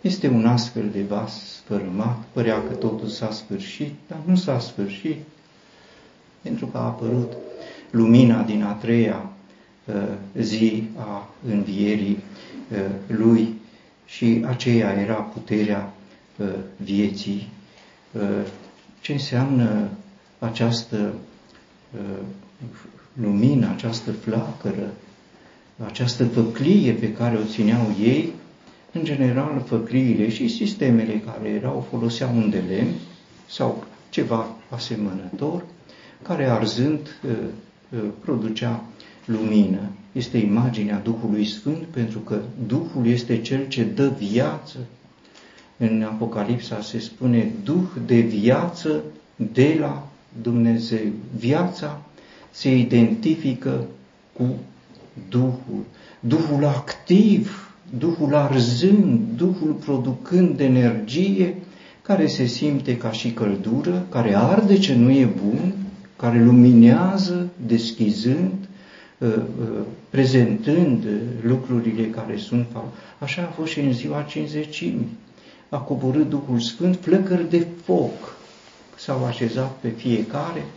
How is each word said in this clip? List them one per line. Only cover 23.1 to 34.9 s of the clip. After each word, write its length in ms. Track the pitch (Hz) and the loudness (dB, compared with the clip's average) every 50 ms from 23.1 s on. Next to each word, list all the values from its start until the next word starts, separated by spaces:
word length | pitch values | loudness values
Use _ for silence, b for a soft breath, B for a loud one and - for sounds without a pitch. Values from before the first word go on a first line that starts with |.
| _ | _
lumină, 580 | 131 113 104 101 101 113 135 147 131 107 92 | -6 -2 0 2 4 4 4 4 4 2 0
această 400 | 95 - - 120 110 - - - | -2 -4 -4 -6 -6 -6 -6 -8
flacără, 840 | 101 - - 113 110 107 104 - - - - 104 92 104 98 101 - - - b b b b b b b b b b b b b b - 117 | -8 -8 -6 -4 -4 -4 -4 -4 -10 -8 -6 -6 -6 -6 -6 -8 -10 -14 -20 b b b b b b b b b b b b b b -14 -14
această 380 | 104 - - 127 123 - - 131 | -12 -6 -4 -4 -4 0 0 0
văclie 680 | 117 - 127 110 110 - - 135 156 196 208 156 127 107 | 0 2 2 0 0 0 -2 2 4 4 6 6 4 0
pe 200 | - 117 107 107 | 0 -2 -4 -4
care 240 | - 117 120 113 | -2 -2 0 0
o 80 | 107 107 | 0 -2
țineau 500 | 107 - - 110 104 117 120 110 104 98 95 | -4 -2 0 2 2 4 2 2 0 0 2
ei? 320 | 107 117 131 151 170 - - - - - - _ B B B B B B - | 2 2 2 2 0 -4 -8 -12 -18 -20 -20 _ B B B B B B -6
În 120 | 170 160 | -6 -4
general, 580 | 147 147 139 135 127 120 131 143 151 151 135 120 | -2 0 0 2 2 2 0 -2 -2 -4 -6 -4
făcliile 640 | - - 110 110 - 120 131 131 123 107 - 104 113 | -2 -2 -4 -2 0 0 0 2 2 2 2 2 0
și 200 | - - 269 - | 0 -2 -2 -2
sistemele 760 | - - - 202 - - 156 131 117 113 110 107 107 107 - | -2 -2 -4 -4 -2 -2 2 4 4 4 2 0 -4 -4 -6
care 220 | - 110 110 107 107 | -8 -12 -10 -8 -6
erau 380 | 107 107 - 127 139 131 127 - | -6 -4 -4 -4 -6 -6 -8 -6
foloseau 460 | - 120 117 117 117 - 139 123 120 | -6 -4 -4 -4 -2 -4 -4 -2 0
un 140 | 117 110 104 | 0 2 2
de 120 | 95 95 90 90 | 0 -2 -2 -2
lemn 240 | 95 104 123 165 175 - - - - - - _ - - - _ | -2 -2 -2 -2 -2 -6 -10 -16 -20 -20 -20 _ -20 -20 -20 _
sau 360 | - - 131 120 208 214 - - - - - _ | -6 -4 -2 -2 -2 -6 -10 -16 -20 -20 -20 _
ceva 460 | - - 127 117 117 113 110 - - - - - | -4 -4 -2 0 -2 -2 -2 -4 -10 -16 -16 -14
asemănător, 960 | 127 120 - - | -12 -12 -8 -8